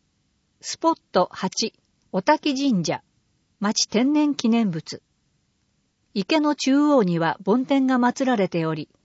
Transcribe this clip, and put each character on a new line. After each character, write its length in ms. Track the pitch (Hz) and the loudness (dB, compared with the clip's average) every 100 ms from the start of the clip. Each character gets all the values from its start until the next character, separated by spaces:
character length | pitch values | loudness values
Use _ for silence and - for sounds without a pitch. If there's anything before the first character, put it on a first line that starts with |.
| _ _ _ _ _ _ | _ _ _ _ _ _
ス 160 | - - | -14 -2
ポ 140 | 320 | -2
ッ 60 | 330 _ | -2 _
ト 160 | 202 180 | -2 0
八、 400 | - 190 - 226 _ _ _ _ | -2 -8 -4 -8 _ _ _ _
お 80 | 190 | -6
滝 340 | - 302 311 269 | 0 0 0 -2
神 300 | 277 202 170 | 0 0 -2
社。 180 | 135 _ _ _ _ _ _ | -6 _ _ _ _ _ _
町 280 | 202 214 - | -4 -2 -2
天 260 | 196 262 | 0 2
然 220 | 302 302 277 | 2 0 0
記 140 | 226 | 0
念 220 | 233 220 | 2 0
物。 300 | 160 - - _ _ _ _ _ _ _ _ _ _ _ | -4 -10 -18 _ _ _ _ _ _ _ _ _ _ _
池 280 | 214 190 320 | -6 -2 0
の 120 | 302 | 0
中 280 | 285 - 277 | -2 0 2
央 200 | 294 285 | 4 4
に 160 | 190 170 | 2 0
は 200 | 165 - - | -2 -4 -2
梵 200 | 233 262 | -2 2
天 220 | 277 262 | 0 2
が 100 | 254 | 2
祀 280 | 247 247 262 | 0 0 -2
ら 100 | 247 | 0
れ 140 | 190 | 0
て 160 | 170 160 | -2 -2
お 80 | |
り、 160 | 156 147 _ | -4 -8 _